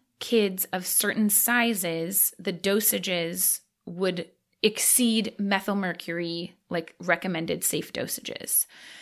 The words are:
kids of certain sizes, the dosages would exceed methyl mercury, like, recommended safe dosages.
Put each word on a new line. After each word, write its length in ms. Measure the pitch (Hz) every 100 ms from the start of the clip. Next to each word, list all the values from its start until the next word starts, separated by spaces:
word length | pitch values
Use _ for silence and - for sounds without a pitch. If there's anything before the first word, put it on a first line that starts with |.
| _ _
kids 460 | - 233 202 185 -
of 140 | 185 180
certain 440 | - - - 208
sizes, 1040 | - - 240 233 214 180 165 170 190 - -
the 160 | 180
dosages 1080 | 175 190 202 214 202 185 175 165 180 - - _ _ -
would 420 | 175 190 175 - _ _ _
exceed 760 | 214 214 - - 240 226 220 -
methyl 380 | 202 190 - 202
mercury, 800 | 185 170 - 170 170 170 175 - _
like, 280 | 175 165 _
recommended 640 | 175 170 185 165 170 165
safe 300 | - - -
dosages. 760 | - 123 - - - - - - - - -